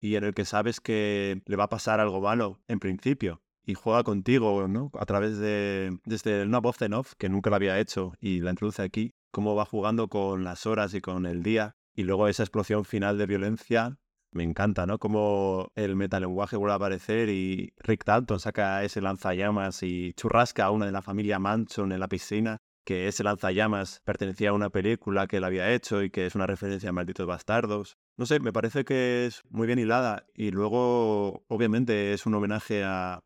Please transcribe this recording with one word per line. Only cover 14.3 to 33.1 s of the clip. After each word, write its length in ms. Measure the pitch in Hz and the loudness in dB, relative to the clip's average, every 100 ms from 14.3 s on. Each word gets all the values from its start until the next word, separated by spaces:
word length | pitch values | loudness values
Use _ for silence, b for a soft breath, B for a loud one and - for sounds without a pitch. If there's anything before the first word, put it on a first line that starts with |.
me 100 | 85 | -4
encanta, 420 | 82 82 104 95 | -2 0 0 0
¿no? 140 | 90 110 | 0 -2
Cómo 720 | 107 107 104 101 98 92 92 - | 0 2 2 2 2 0 -4 -4
el 180 | 104 | -2
metalenguaje 600 | 95 98 98 92 92 101 110 | 0 0 0 -2 -2 -2 0
vuelve 160 | 101 | 0
a 40 | 101 | 0
aparecer 520 | 98 95 - 110 113 | 0 -2 -2 0 2
y 440 | 98 95 95 95 - | 0 0 -2 -6 -6
Rick 260 | - 110 | -2 0
Dalton 360 | - 110 127 101 | 2 2 2 -2
saca 420 | 107 - 98 98 | -2 -2 0 0
ese 180 | 101 104 | -2 -2
lanzallamas 800 | 98 98 98 90 101 104 98 92 | -2 -2 -2 0 0 0 -2 -4
y 300 | 92 90 90 | -4 -2 -4
churrasca 500 | - 113 113 120 - | -4 2 4 4 2
a 60 | 98 | 2
una 160 | 107 101 | 2 0
de 60 | |
la 100 | 98 | -2
familia 360 | 95 101 104 98 | -4 -2 0 0
Manson 540 | 98 110 107 - 98 | 0 0 -2 -2 -2
en 80 | 92 | -2
la 80 | 95 | -4
piscina, 500 | 92 - 107 113 110 _ _ | -6 -4 -2 -2 -4 _ _
que 240 | - 90 92 | -4 -2 -2
ese 140 | - | 0
lanzallamas 800 | 104 101 98 92 110 104 95 - | 0 0 0 2 2 0 -4 -6
pertenecía 460 | - 101 98 95 104 | -6 -4 -4 0 2
a 20 | |
una 180 | 104 104 | 2 2
película 560 | 98 98 113 - 98 95 | 0 0 0 0 0 0
que 100 | 101 | 0
él 60 | |
había 280 | 92 92 92 | 0 0 2
hecho 300 | 123 - 104 | 0 0 -2
y 80 | 98 | 0
que 160 | - 90 | -2 -2
es 80 | |
una 120 | 101 95 | 0 -2
referencia 440 | 98 101 98 101 | -2 -4 -4 -4
a 20 | |
Malditos 340 | 90 87 92 90 | -4 -4 -4 -6
Bastardos. 680 | 87 - 110 113 104 101 - _ - | -6 -2 0 0 -2 -6 -14 _ -8
No 100 | 120 | 0
sé, 120 | 151 | 0
me 140 | 123 | 2
parece 320 | 107 110 139 | 0 0 -2
que 420 | 123 131 127 123 123 | 0 2 2 2 0
es 160 | - - | -4 -8
muy 160 | 107 113 | -2 2
bien 140 | 123 | 2
hilada 460 | 110 120 127 101 - | 4 2 2 -2 -8
y 180 | - 104 | -6 -2
luego, 920 | 95 104 117 123 120 113 104 101 - - | 0 2 2 4 4 4 2 0 -4 -4
obviamente, 640 | 110 113 110 123 107 101 | 0 2 4 2 2 2
es 140 | 101 - | 0 0
un 80 | |
homenaje 500 | 107 101 107 - 104 | 0 0 -2 -2 -2
a 360 | 98 95 90 | 0 -2 -4